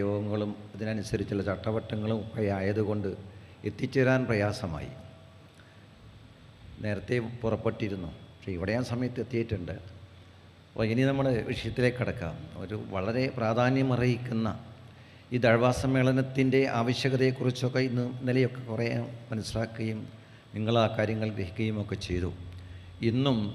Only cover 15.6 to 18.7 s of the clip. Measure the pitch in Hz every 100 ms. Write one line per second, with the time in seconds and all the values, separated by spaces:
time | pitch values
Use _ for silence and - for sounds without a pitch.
15.6 | 123 123 135 131 127 131 131 135 131 135
16.6 | 135 113 117 127 135 131 131 127 127 123
17.6 | 123 131 131 120 123 127 131 127 123 -
18.6 | 117